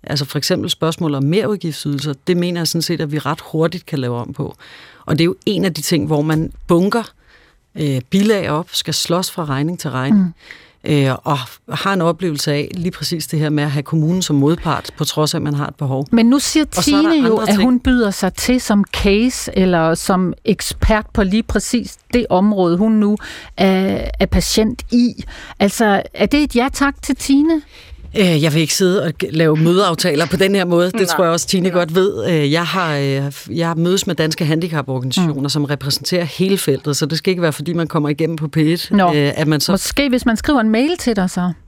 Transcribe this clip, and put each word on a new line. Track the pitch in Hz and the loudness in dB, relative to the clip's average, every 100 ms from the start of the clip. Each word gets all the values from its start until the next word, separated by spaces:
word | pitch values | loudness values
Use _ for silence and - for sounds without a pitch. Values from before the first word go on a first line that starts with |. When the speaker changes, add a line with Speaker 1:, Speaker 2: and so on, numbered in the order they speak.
Speaker 1:
Altså | - 143 135 | -6 -6 -4
for | 147 | -4
eksempel | - 185 104 | -2 -2 -2
spørgsmålet | - 160 165 170 139 | -2 -2 -2 -4 -2
om | |
merudgiftsydelser, | 139 180 214 202 165 143 147 143 143 139 - | 0 0 0 -4 -6 -8 -6 -6 -6 -8 -2
det | 175 | 0
mener | 175 175 | 0 -2
jeg | 160 | -2
sådan | 170 | -2
set, | 160 165 | -2 -4
at | 160 | -4
vi | 151 | -4
ret | 143 139 | -4 -6
hurtigt | - 156 165 175 - | -6 -2 -2 -2 -8
kan | 147 | -6
lave | 123 120 | -4 -6
om | 120 | -8
på. | - - - - - - - - | -8 -10 -10 -20 -20 -20 -20 -4
Og | 156 | 0
det | |
er | 165 | 0
jo | - - | 0 -2
en | 196 190 | 0 -2
af | |
de | 151 | -2
ting, | 143 170 151 | -2 0 0
hvor | 151 | 0
man | 156 156 160 - - | 2 0 -2 -8 0
bunker, | 170 190 240 220 _ _ - _ _ _ - | 2 2 0 -4 _ _ -20 _ _ _ -6
øh, | 151 135 - | -2 -2 0
bilag | 190 208 208 170 | 2 2 2 0
op, | 151 180 | -4 -4
skal | - - | -6 -4
slås | - - 175 185 | -4 -2 -2 -2
fra | - 156 | -6 -4
regning | 135 151 175 | -2 -2 -4
til | 156 | -6
regning. | 127 131 208 | -4 2 4
Speaker 2:
Mm. | 185 170 - - - _ | 2 -2 -20 -20 -20 _
Speaker 1:
Øh, | - 147 135 131 | 0 2 2 0
og | - 143 123 - - | -2 -4 -4 -16 -10
har | - 196 | -6 -2
en | 196 | 0
oplevelse | 165 165 185 147 - | 0 0 -4 -4 -2
af | 147 147 | -2 -2
lige | 180 170 | -4 -6
præcis | - - 170 - | -6 -6 -6 -4
det | 156 | -2
her | 151 | 0
med | 151 | 0
at | 147 | 0
have | 143 | -2
kommunen | 143 160 156 185 | -2 0 2 0
som | 180 147 | 2 2
modpart, | 139 170 170 139 - - | 4 2 -2 -4 -6 -6
på | 151 | -4
trods | - 151 | -2 -2
af, | 165 | -2
at | |
man | 147 | -2
har | 143 143 | -4 -4
et | - | -4
behov. | 139 135 135 | -4 -2 2
Speaker 2:
Men | 226 226 | 4 4
nu | 269 | 4
siger | - 311 294 - | 2 0 0 0
Speaker 1:
Og | |
så | 240 294 | 2 2
er | |
der | 320 | 4
Speaker 2:
Tine | 320 240 | 4 4
jo, | |
Speaker 1:
andre | 220 | 2
Speaker 2:
at | 220 202 | 2 2
Speaker 1:
ting. | |
Speaker 2:
hun | 233 247 | 4 4
byder | 269 247 214 | 2 2 2
sig | 190 185 | 0 -4
til | - - 254 | -2 0 0
som | - 208 196 | 2 2 2
case, | - 202 196 247 - - - | 0 2 4 2 -2 -4 0
eller | 185 175 160 165 | 2 4 2 0
som | - 185 185 - - | 0 0 0 -4 -2
ekspert | 196 - - - 214 - | -2 -2 0 2 2 0
på | - | 0
lige | 196 208 | 2 2
præcis | 226 220 - 240 196 - _ | 0 -2 0 -4 -4 -14 _
det | 247 233 | -2 2
område, | 175 202 202 180 175 | 2 2 4 2 2
hun | 220 | 2
nu | 220 208 208 - - - - | 4 2 0 -4 -16 -16 0
er, | 196 190 190 196 - - | 2 4 0 -2 -6 -2
er | 190 | 0
patient | 185 - - 214 - - | 0 0 0 0 -2 0
i. | 240 240 - - - - - | 2 2 0 -14 -14 -20 0
Altså, | 202 - 220 196 - | 0 2 2 2 -2
er | - 196 | -2 0
det | 285 | 2
et | 294 233 | 2 0
ja | 262 | -2
tak | - 277 277 | 0 0 -2
til | - 269 | -6 -6
Tine? | - 277 302 330 - - - - - - | 2 4 4 2 -2 -20 -20 -20 -10 2
Speaker 1:
Øh, | 185 160 | 2 4
jeg | 160 | 2
vil | 151 | 2
ikke | 156 | 0
sidde | - 190 190 | 2 2 2
og | 165 - | -2 -4
g-, | 190 | -4
lave | 156 160 151 | 2 2 4
mødeaftaler | 160 180 196 165 180 147 165 | 4 4 2 0 0 0 0
på | 165 | 2
den | 196 202 | 2 2
her | 175 | 2
måde. | 170 175 | 2 2
Det | 214 | 0
Speaker 3:
Nej. | 185 | -2
Speaker 1:
tror | 160 | 2
jeg | 175 | 2
også, | 170 - | 0 0
Tine | 190 180 | 0 0
Speaker 3:
Nej. | 175 | 0
Speaker 1:
godt | 175 170 | 0 2
ved. | 190 113 110 | 0 0 -2
Øh, | 165 143 | 0 2
jeg | 156 170 | 0 0
har, | 180 170 147 | -2 -2 -2
øh, | 139 135 139 139 - 160 | -2 -2 -4 -8 -10 -4
jeg | 165 165 | -2 0
mødes | 170 190 196 | 0 0 -2
med | 165 | -2
Danske | 156 156 156 | -2 0 0
Handicaporganisationer, | 160 180 160 131 131 131 127 170 139 | 0 -2 -4 -4 -4 -2 0 0 0
Speaker 2:
Mm. | 139 | -2
Speaker 1:
som | 151 143 | -2 -2
repræsenterer | 143 139 139 143 180 | -4 -4 -6 -2 -2
hele | 170 - 185 190 | -2 -2 0 0
feltet, | - 135 - 139 | 0 -2 -2 -4
så | 151 | -2
det | 160 | -2
skal | - | -2
ikke | 185 | 0
være, | 170 | 0
fordi | 143 147 | -2 -4
man | 170 165 | -2 -2
kommer | 165 147 | -2 -2
igennem | 147 160 165 | 0 -2 -2
på | 156 | -4
P | 160 | 0
et, | 151 170 - | 2 0 0
Speaker 2:
Nå. | 208 180 | 2 4
Speaker 1:
øh, | 151 143 - | 4 2 0
at | 156 | 0
man | 151 | 0
så | - | 2
Speaker 2:
Måske, | 190 - - 285 | 0 0 -2 0
hvis | 247 240 | 2 0
man | 220 | 0
skriver | - 285 | 2 2
en | 220 | 2
mail | 220 285 349 | 2 2 0
til | - 208 | -2 0
dig, | 185 | -2
så. | - 180 165 | -2 -4 -4